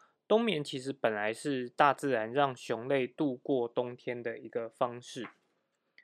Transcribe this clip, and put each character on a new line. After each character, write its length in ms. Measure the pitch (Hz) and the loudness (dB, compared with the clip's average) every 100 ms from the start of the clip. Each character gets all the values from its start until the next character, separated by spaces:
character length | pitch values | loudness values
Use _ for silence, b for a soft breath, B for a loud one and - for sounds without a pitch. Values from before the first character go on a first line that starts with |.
| b b - | b b 2
冬 160 | 214 | 2
眠 200 | 233 160 | 4 -2
其 160 | 143 139 | -4 -6
实 120 | 131 | -6
本 220 | 139 117 | -2 0
来 180 | 107 107 | 0 -2
是 380 | 117 151 135 123 | -2 -4 -4 -4
大 240 | - 147 | 4 4
自 160 | 131 143 | 4 0
然 240 | 120 110 | 0 0
让 220 | 127 139 123 | 2 2 0
熊 320 | - 113 123 | -4 -4 2
类 180 | 139 123 | 2 0
度 300 | - 151 127 | 0 -2 -2
过 320 | - 135 120 | 0 0 2
冬 280 | - 123 123 | -2 -2 -4
天 280 | - 123 | -8 -6
的 160 | 120 113 | -6 -8
一 100 | 127 | -8
个 180 | 120 117 | -6 -6
方 320 | - 123 120 | -2 -2 -2
式， 280 | 127 135 107 _ _ _ _ _ _ _ | -12 -10 -12 _ _ _ _ _ _ _